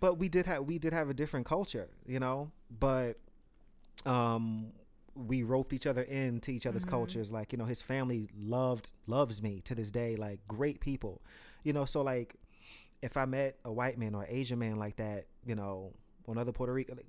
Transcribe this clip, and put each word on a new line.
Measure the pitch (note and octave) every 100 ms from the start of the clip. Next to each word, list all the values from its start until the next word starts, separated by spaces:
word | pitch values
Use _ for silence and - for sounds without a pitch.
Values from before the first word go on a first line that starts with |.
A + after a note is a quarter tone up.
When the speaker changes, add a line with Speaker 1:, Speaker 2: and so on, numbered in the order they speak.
Speaker 1:
But | F#3 E3
we | F#3
did | F3+ F3+
have, | D#3
we | C#3 E3
did | D#3+
have | E3 D3
a |
different | C3 D3+ C#3+
culture, | A#2+ E3 G3 B2 F2 - -
you | C3
know. | B2+ C3+ D3 - - A2+
But, | C3+ C3 B2 A2+ - - - - - - - - C3+
um, | B2 A#2 A2+ A2+ A2 A2 - - - -
we | - A#2+ C3
roped | A#2 C3 C3
each | C3 D3+
other | B2+
into | B2+ C3+ C3 A#2 -
each | B2 B2+
other's | -
Speaker 2:
Mm-hmm. | F3+
Speaker 1:
cultures. | B2 A#2 A#2 G#2
Like, | A2 G#2
you | A#2+
know, |
his | A2+ A#2+
family | - C3+ B2+ A#2+ G#2 G2+
loved, | G#2 B2 C3 A#2+ - - -
loves | B2+ C3+ G#2
me | G#2+ G2
to | -
this | A#2+ G#2
day. | A2+ A#2 A2
Like, | G#2 G2+ G2+
great | A2 D3 C#3+
people, | - C3+ G#2+ F2 - - - -
you | D3+
know. | D3
So, | C3+ D3+
like, | C#3 B2+ A#2 - - - - - - -
if | B2 C#3
I |
met | C3 C3 C#3 -
a | A#2+
white | A2 B2+ A#2
man | A2
or | G#2 G2+
Asian | B2+ B2 A#2+
man | A2+ G#2+
like | G#2 G#2
that, | G#2+ G2+ - -
you | A#2+ G#2+
know, | G2+ F#2+ F#2+ - - -
or | -
another | A2+ A#2+
Puerto | A2+ B2+
Rican, | C3 B2+
like, | B2+